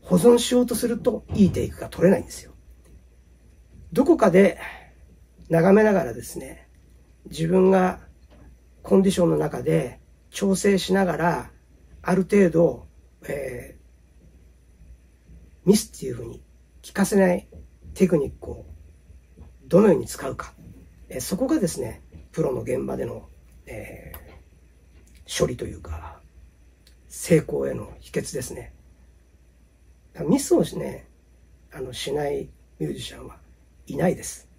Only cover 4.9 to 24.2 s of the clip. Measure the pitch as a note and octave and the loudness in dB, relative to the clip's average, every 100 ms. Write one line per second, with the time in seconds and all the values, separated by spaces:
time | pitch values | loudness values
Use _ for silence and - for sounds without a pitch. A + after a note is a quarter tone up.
4.9 | _ - - _ _ - E3 F3 G3+ G#3+ | _ -20 -20 _ _ -2 2 6 6 6
5.9 | F#3+ B2 A2+ A#2 C#3 - - - _ _ | 2 -2 -8 -12 -12 -14 -18 -20 _ _
6.9 | _ _ _ - - D#3+ F#3 F#3 F#3+ F#3 | _ _ _ -18 -6 0 4 4 4 2
7.9 | - - - _ - - - _ _ - | -4 -14 -20 _ -20 -20 -20 _ _ 2
8.9 | G3 G3 F#3 E3+ D3+ D3+ B2 B2 D#3+ B2 | 4 4 4 2 2 -2 -4 -2 0 -2
9.9 | - _ _ _ - G3 F#3+ G3+ G3 E3+ | -10 _ _ _ -4 -2 2 2 2 2
10.9 | F#3+ F#3+ D#3 E3+ D#3 - - _ _ _ | 0 0 0 0 -2 -6 -18 _ _ _
11.9 | - - F#3+ F3+ G3+ F#3+ E3 E3+ A#2+ - | -12 -2 0 2 4 4 6 2 2 -12
12.9 | _ _ _ - C#3 C3+ A#2+ - - _ | _ _ _ -10 -8 -8 -12 -16 -20 _
13.9 | _ _ _ - - - _ _ _ - | _ _ _ -20 -20 -20 _ _ _ -20
14.9 | - _ _ _ - - _ - G#3+ - | -20 _ _ _ -20 -20 _ 2 2 2
15.9 | - C3 A#2+ A#2 - - _ _ - - | -10 -10 -10 -12 -16 -20 _ _ -20 -12
16.9 | - G3 G#3 F#3+ F3+ - - - _ - | -2 2 4 4 2 -4 -20 -20 _ -20
17.9 | - F#3+ E3 C3+ - - - - - - | 0 2 2 0 -8 -14 -14 -16 -20 -20
18.9 | - _ - _ - - - - E3+ G#3+ | -20 _ -20 _ -20 -20 -20 2 4 6
19.9 | D3+ A#2+ - - B2+ - - - - - | 4 0 -10 -10 -10 -12 -16 -20 -20 -20
20.9 | - - - - F#3 B3+ D#4+ F#3 D3+ A#2 | -20 -14 -12 -6 -4 0 0 0 -4 -8
21.9 | - - - - - D3 B2+ A2 B2+ C3+ | -10 -20 -20 -16 -4 -4 -4 -4 -4 -4
22.9 | - A#2+ - - - - - - G#2+ G#2+ | -6 -8 -10 -16 -20 -20 -20 -16 -16 -14
23.9 | - - - | -18 -18 -20